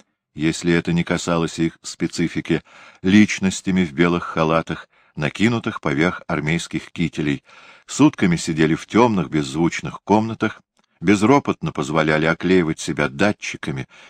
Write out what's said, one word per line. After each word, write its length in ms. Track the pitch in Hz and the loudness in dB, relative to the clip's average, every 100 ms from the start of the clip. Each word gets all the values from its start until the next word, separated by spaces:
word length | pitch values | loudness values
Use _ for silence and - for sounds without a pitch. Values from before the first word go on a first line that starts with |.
| _ _ _ | _ _ _
если 380 | 76 80 80 87 | -4 -2 0 0
это 200 | 85 85 | 0 2
не 120 | 85 | 0
касалось 540 | 85 87 - 85 82 - | 0 -2 -2 -2 -2 -2
их 200 | 82 - | -4 -4
специфики, 800 | - - 85 - 85 78 - 78 - - - - | -16 -8 -6 -4 -4 -4 -2 -4 -4 -20 -20 -6
личностями 800 | 95 104 104 - 95 - - 92 | 2 4 4 2 -2 -2 -2 0
в 80 | 85 | 0
белых 320 | 69 87 87 | 2 2 2
халатах, 640 | - 82 80 80 - 101 - _ _ | -2 -2 0 0 -2 -10 -12 _ _
накинутых 640 | - 73 - 107 120 117 - | -6 -6 0 0 0 -4 -6
поверх 420 | 80 69 87 - - | -2 0 0 0 -6
армейских 640 | 80 73 85 - 78 - | -4 -2 -4 -4 -10 -8
кителей, 520 | - 82 - 73 69 _ - - - - | -4 -4 -2 -4 -4 _ -20 -20 -20 -8
сутками 500 | - 151 - 95 82 | 2 2 4 0 0
сидели 380 | - 78 78 | 0 2 2
в 120 | 80 - | 0 0
темных 440 | 101 120 101 71 | 4 4 2 -2
беззвучных 720 | 76 69 73 85 - - - | -2 -2 -2 -2 -2 -10 -8
комнатах, 580 | - 104 113 117 107 - _ _ _ - | 0 0 0 -2 -4 -6 _ _ _ -4
безропотно 720 | 85 101 110 139 120 92 80 | 0 4 4 4 2 -4 -4
позволяли 540 | - 71 80 78 78 80 | -4 -2 0 2 2 0
оклеивать 540 | 82 90 92 80 78 | 0 2 2 2 -4
себя 280 | - 71 73 | -6 -4 -4
датчиками 800 | 69 104 - - - - 67 - - | 0 -2 -2 -8 -10 -8 -8 -10 -16